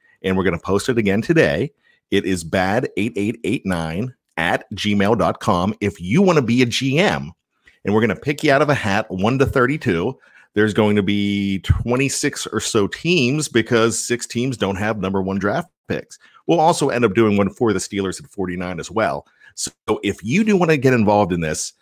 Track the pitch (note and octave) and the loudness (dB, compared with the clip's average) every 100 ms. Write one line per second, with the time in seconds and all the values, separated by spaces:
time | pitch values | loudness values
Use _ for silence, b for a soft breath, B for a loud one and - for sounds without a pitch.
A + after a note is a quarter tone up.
0 | b b F#2 F#2+ F#2 E2 - G2+ - A#2+ | b b -2 0 0 -2 -2 -2 0 0
1 | G2+ G2+ - D#3+ F#2 D2+ C#3 - _ _ | 0 0 2 2 4 2 -4 -8 _ _
2 | _ G2 F#2+ F2+ D#2+ G2 F#2 A2 C3+ - | _ -2 0 -2 -2 0 0 0 -2 -4
3 | A2 G2+ G#2 - F2+ - F#2 F2 D#2+ E2+ | -4 -4 -4 -4 -4 -4 -2 -4 -4 -6
4 | B2+ - _ - E2+ B2+ - G2+ G#2 G2+ | -8 -10 _ -4 -2 -2 -4 -6 -2 2
5 | G2 A2+ F2 - - F2+ F#2+ - G2+ - | 2 2 0 0 0 0 0 -2 -4 -4
6 | F2+ D3 F#3+ D#3+ A#2 A#2+ A#2+ - C3+ C#3+ | -2 2 4 4 2 2 2 0 -2 0
7 | G3+ D2 D2 - _ _ b b - G#2+ | 0 -2 -6 -14 _ _ b b -2 2
8 | A#2 F3+ C#3+ D3 D3 C#3 D3 C#3 G2+ G2+ | 2 0 -4 -2 2 4 4 0 0 -2
9 | - F#2 G#2+ C3 C3+ C#3 B2 D3+ A#2 E2+ | -2 -2 0 2 2 2 0 0 -2 0
10 | G#2 - b b b G#2 G#2+ G#2+ G#2+ G#2 | -2 -6 b b b 0 2 2 2 2
11 | G2 G2+ G2+ G2+ G2 G2 - - A#2 B2 | 2 0 0 0 0 -2 0 -2 0 0
12 | C#3 - C#3+ - - G#2+ - A2+ G2 - | 0 -2 -4 -6 -6 -6 -2 0 -2 -2
13 | E3 F3+ B2 D3+ D3 A#2 A2 A#2+ A2+ G#2 | -2 0 2 0 0 0 2 2 2 0
14 | - A#2+ - A#2 C3+ A#2 G2 F#2+ G#2+ A2 | -4 -6 -4 -4 -4 -4 -4 -2 -4 -4
15 | F#2+ G2 F#2+ G2 G2+ C#3+ - _ - D#2+ | -4 -4 -4 -2 -2 -4 -6 _ -8 -8
16 | - - b b - E3 D#3+ D#3+ C#3 A#2+ | -8 -20 b b -2 2 4 2 0 2
17 | A2+ F#2 A2 G2+ G2 - A#2 F#2+ - G2+ | 2 4 4 4 0 0 0 0 -2 -4
18 | F#2+ - D2+ - F#2 F2+ F2+ E2+ D2+ G2+ | -4 -6 -12 -8 -6 -6 -6 -8 -6 -2
19 | F#2+ C#2+ - b b - - - - G#2+ | 0 -2 -8 b b -12 -12 -10 -4 -2
20 | G2+ F#2+ G#2 F3+ A3 G3 E3+ D3+ C3 B2 | -2 -4 -2 0 2 2 2 2 4 4
21 | G#2 G#2 F#2+ F2 D#2 D#2 - - | 4 4 2 0 -2 -4 -8 -12